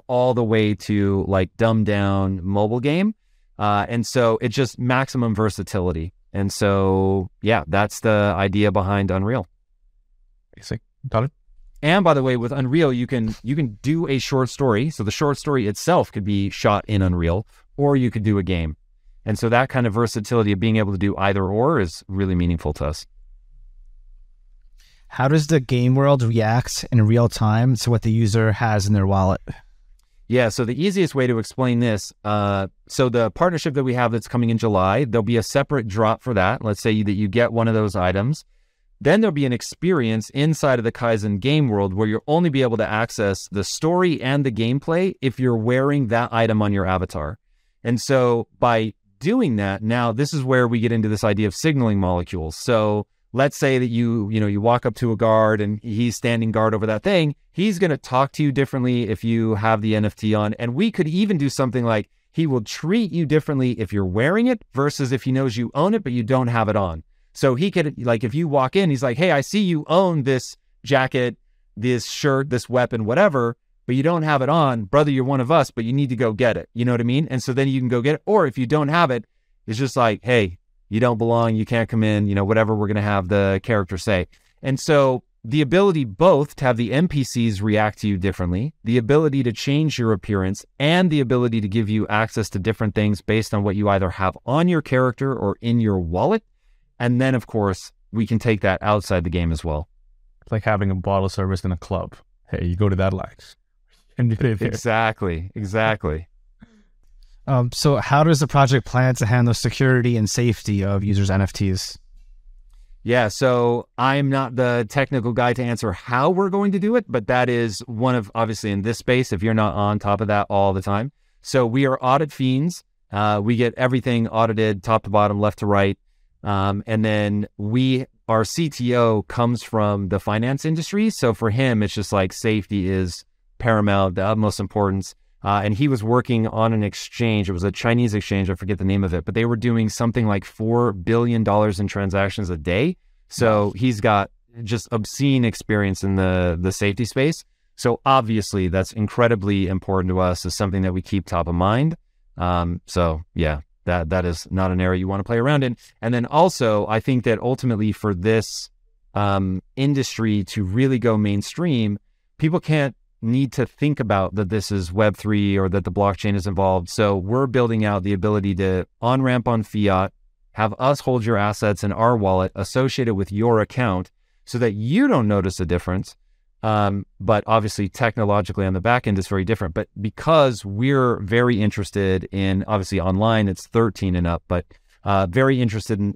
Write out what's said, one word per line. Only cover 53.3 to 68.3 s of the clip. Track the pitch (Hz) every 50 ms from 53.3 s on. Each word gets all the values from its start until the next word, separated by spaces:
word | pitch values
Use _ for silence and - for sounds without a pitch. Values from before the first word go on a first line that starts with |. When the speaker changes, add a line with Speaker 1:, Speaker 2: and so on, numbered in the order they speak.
| -
Speaker 1:
let's | 120 139 143 -
say | - 151 135 131 127
that | 127
you, | 120 117 117 120 117 117 117 101 101
you | 110 110
know, | 107
you | 104 101 101
walk | 104 117 120 120 -
up | 123 107
to | - 127 113
a | 110
guard | 104 117 110 110 110 110 107 110 104
and | 104 101 107 107
he's | - 117 104 107 120 120 104
standing | - - 120 117 117 113 110
guard | 104 110 110 110 110
over | 107 113
that | 107 107 104
thing. | - 196 202 175 160 147 139 - _ _
He's | _ 160 185 220 196 170
gonna | 196 170 147
talk | 131 - - 127 127 135 131 -
to | - 151
you | 143
differently | 131 139 135 - - 131 123 127 123 120 117 101
if | 107 - -
you | 113 113 113 113 110 110
have | 98 110 113 113 107
the | 107 110 107
N | 107 107
F | 104 -
T | - 110 107 107
on. | 107 104 104 110
And | - 120 120 120
we | 143 214 233
could | - - 170
even | 156 160 185 220 202 214
do | 151 143 135
something | - - 135 127 104 127 120
like | 117 113 107 104 - _ _ _ _
he | _ - 165
will | 151 131 120
treat | 107 - - - - 156 208 240 226 165
you | 165 170 165
differently | 127 151 156 - - 147 135 127 127 113 -
if | 110 -
you're | 104 101 98
wearing | 92 90 107 123 151 190 220 233
it | 254 247 214 - _ -
versus | 131 139 147 - - 143 120
if | 135 127 -
he | 135
knows | 131 131 135 131 104
you | 117 120 113 -
own | 135 160 196 220
it, | 220 202
but | 131 120
you | 123 113
don't | 104 131 131 127
have | 120 120 117 110 104
it | 104
on. | 107 98 87 80 80 - _ _ _ _ _ _
So | - - 135 127
he | 123 185 202
could, | - 180 156 147 127 - 117
like, | 120 117 110 117
if | 110